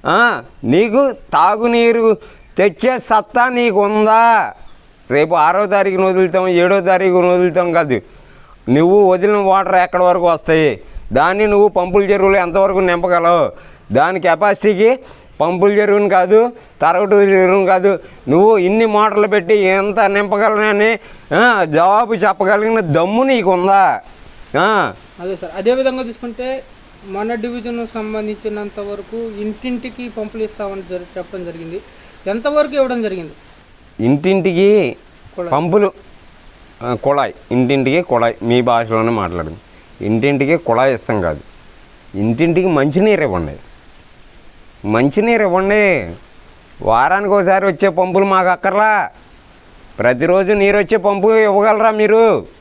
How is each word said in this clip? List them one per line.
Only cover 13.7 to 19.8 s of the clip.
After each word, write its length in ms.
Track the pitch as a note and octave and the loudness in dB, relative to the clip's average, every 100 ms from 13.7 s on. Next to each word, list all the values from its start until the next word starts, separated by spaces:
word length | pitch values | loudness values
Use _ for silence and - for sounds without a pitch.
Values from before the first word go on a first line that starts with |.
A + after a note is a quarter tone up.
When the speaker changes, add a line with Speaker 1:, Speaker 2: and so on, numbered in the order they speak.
| - - | -20 -2
Speaker 1:
దాని 260 | A2 D#3+ F#3+ | 0 0 0
కెపాసిటీకి 760 | E3+ D#3+ G#3 F#3+ G#3 F#3+ A3 C4 - - - - | 0 0 0 0 0 2 2 0 -6 -20 -20 -4
పంపుల 320 | D#3 F3+ G3+ | -4 0 2
చెరువుని 360 | G#3 G#3 G#3 G#3 | 2 2 2 2
కాదు, 440 | F#3 F3+ G#3+ A#3+ A#3+ - - | 2 4 4 2 -4 -20 -2
తరగటూరు 420 | D#3+ F3+ G3+ G3+ | 0 0 2 4
చెరువుని 420 | G3+ F#3+ F#3 G3 F#3+ | 4 4 4 2 2
కాదు, 320 | F#3 F3+ E3+ - - - | 2 2 -2 -8 -14 0
నువ్వు 300 | D#3 G#3 A3 | 4 4 4
ఇన్ని 280 | F3+ A3 A3+ | 2 2 2
మోటార్లు 400 | G#3 G#3+ G#3 G#3 | 2 2 0 0
పెట్టి 280 | G#3 F3 | 0 0
ఎంత 460 | G#3+ F#3 G3 | 0 2 0